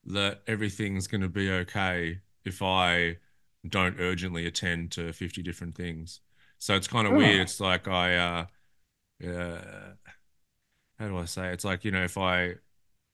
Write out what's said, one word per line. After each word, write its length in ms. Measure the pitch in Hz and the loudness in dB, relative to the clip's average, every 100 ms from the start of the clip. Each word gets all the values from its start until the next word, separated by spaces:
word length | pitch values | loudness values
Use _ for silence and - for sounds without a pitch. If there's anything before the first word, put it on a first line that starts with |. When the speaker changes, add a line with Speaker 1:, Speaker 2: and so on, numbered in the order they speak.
| - | -6
Speaker 1:
that 380 | 101 98 - - | 0 0 0 -4
everything's 600 | 107 104 101 104 95 92 | -2 -2 -2 -2 -2 -2
gonna 220 | 101 92 | -2 0
be 220 | 98 98 | 0 0
okay 680 | 92 87 101 95 90 82 87 - _ 95 | 0 -2 0 0 0 -2 -6 -12 _ -10
if 160 | 92 | -2
I 540 | 98 92 90 87 85 85 _ _ _ _ 90 | 2 4 6 4 2 -2 _ _ _ _ -4
don't 320 | 98 90 92 | 2 2 2
urgently 480 | 90 87 92 85 85 | -2 -2 -4 -4 -4
attend 440 | - 90 85 85 | -4 -2 -2 -4
to 200 | - 85 | -6 -8
fifty 300 | 80 87 - | -6 -8 -8
different 320 | 87 82 87 82 | -8 -8 -10 -8
things. 460 | 87 80 85 - _ _ _ _ | -8 -8 -12 -16 _ _ _ _
So 160 | - 98 | 0 2
it's 120 | - | 2
kinda 240 | 120 104 | 2 4
Speaker 2:
Oh. 0 | |
Speaker 1:
weird. 300 | - 104 98 | 6 8 6
It's 160 | 90 - | 4 0
like 260 | 95 90 98 | 0 0 0
I, 300 | 92 90 87 | 2 4 4
uh, 300 | 87 87 85 - _ _ _ _ _ - 87 | 2 -2 -6 -12 _ _ _ _ _ -12 -8
uh, 640 | 87 87 85 95 50 95 98 - - _ _ _ _ _ _ _ - | -6 -6 -8 -12 -16 -18 -20 -20 -20 _ _ _ _ _ _ _ -10
how 80 | 107 | -6
do 100 | 92 | -4
I 80 | 85 | -4
say 240 | - 92 | -6 -6
it? 40 | |
It's 120 | 90 101 | -4 -2
like, 180 | 90 107 | -2 0
you 60 | |
know, 120 | 95 | 0
if 140 | 90 98 | 0 2
I, 380 | 92 90 90 87 _ _ _ _ _ | 2 4 2 -4 _ _ _ _ _